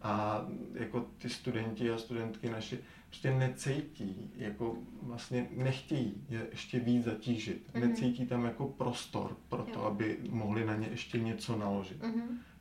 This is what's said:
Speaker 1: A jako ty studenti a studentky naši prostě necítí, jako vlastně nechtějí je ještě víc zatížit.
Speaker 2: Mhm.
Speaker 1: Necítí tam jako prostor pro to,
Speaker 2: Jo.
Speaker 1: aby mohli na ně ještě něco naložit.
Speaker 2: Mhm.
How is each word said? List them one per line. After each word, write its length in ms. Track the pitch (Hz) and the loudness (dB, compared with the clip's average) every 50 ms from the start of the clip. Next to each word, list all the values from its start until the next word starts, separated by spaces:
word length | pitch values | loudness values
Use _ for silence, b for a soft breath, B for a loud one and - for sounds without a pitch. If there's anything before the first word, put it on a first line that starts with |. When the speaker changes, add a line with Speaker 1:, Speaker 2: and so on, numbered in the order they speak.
| - | -2
Speaker 1:
A 400 | 107 104 104 104 104 107 104 98 98 101 - - - - | 0 2 2 2 2 2 0 -2 -4 -6 -6 -8 -8 -4
jako 320 | 123 117 110 - 123 117 - - - | -4 -4 0 0 -2 -2 -2 -8 -8
ty 100 | - 123 | -6 -6
studenti 640 | - - - 127 117 110 110 113 110 101 123 117 | -6 -4 -2 0 0 0 0 0 0 2 2 2
a 80 | 117 117 | 2 0
studentky 520 | - - 123 117 113 113 104 - - 117 | -2 -2 -2 -2 -2 -2 -4 -4 -2 -2
naši 280 | 117 110 104 - - - B B B B B B | -2 -2 -4 -4 -6 -8 B B B B B B
prostě 220 | - - - 135 131 | -16 0 2 4 6
necítí, 960 | 131 131 123 - - - 139 135 151 - - - - 107 95 95 - - - - | 6 4 4 2 0 0 2 2 2 0 -4 -6 -6 -4 -4 -4 -4 -8 -10 -8
jako 400 | - 117 104 101 - 120 117 113 - - - - - - | -6 -6 -6 -2 0 0 0 0 -2 -6 -10 -10 -8 -8
vlastně 440 | 123 117 113 - - 131 123 120 - - | -6 -6 -6 -4 0 0 0 0 0 0
nechtějí 580 | 120 127 131 131 - - - 165 139 120 101 - - - - | 0 2 2 2 0 0 0 0 2 2 0 -2 -4 -6 -4
je 180 | 113 113 110 113 | -4 -4 -4 -4
ještě 300 | - - - - - 123 | -6 -8 -8 0 0 2
víc 240 | 113 117 120 120 117 | 4 6 6 6 6
zatížit. 640 | 120 110 - - 127 117 107 - 107 87 - - - - | 4 0 0 0 0 0 0 2 -2 -4 -4 -4 -4 0
Speaker 2:
Mhm. 140 | 120 120 120 | 4 6 6
Speaker 1:
Necítí 380 | 117 113 127 127 120 - 127 | 6 6 4 2 4 2 0
tam 180 | 123 123 120 120 | 0 2 2 2
jako 220 | 117 - - 135 - | 2 0 0 -2 -4
prostor 680 | - - 127 123 120 - - - - 101 98 98 - - - - | -2 0 0 0 0 -2 -6 -4 -2 -2 -2 -2 -4 -8 -6 -4
pro 140 | 123 120 113 | -2 -2 -2
to, 160 | - - - | -2 -2 0
Speaker 2:
Jo. 40 | 110 | 0
Speaker 1:
aby 340 | 107 101 101 113 107 - - 123 - | 0 2 2 2 2 2 0 -2 -2
mohli 340 | - 113 107 101 104 113 113 | 0 0 2 2 2 2 2
na 120 | 110 107 | 2 2
ně 120 | 110 110 - | 2 0 -2
ještě 280 | - 123 - - - 120 | -2 -4 -4 0 0 2
něco 360 | 113 113 110 104 - - 117 104 | 2 2 0 -2 0 -2 0 0
naložit. 440 | 104 101 101 101 95 - 131 147 226 | 2 2 2 0 0 -2 -6 -4 -4
Speaker 2:
Mhm. 360 | 233 220 233 233 240 240 B B B B B | 0 0 0 0 -2 -4 B B B B B